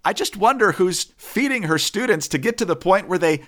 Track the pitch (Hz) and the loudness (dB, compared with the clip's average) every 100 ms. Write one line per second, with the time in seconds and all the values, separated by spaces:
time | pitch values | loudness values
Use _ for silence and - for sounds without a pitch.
0 | 170 196 - 208 220 262 208 160 185 170 | -2 -2 -6 2 2 4 2 4 0 0
1 | - _ - 208 277 254 165 156 - 202 | -8 _ -6 -2 0 -2 0 0 0 -2
2 | 247 170 - 190 175 233 190 165 170 190 | 0 0 0 -2 -2 -2 -4 -2 2 2
3 | 175 180 165 151 | 2 0 0 0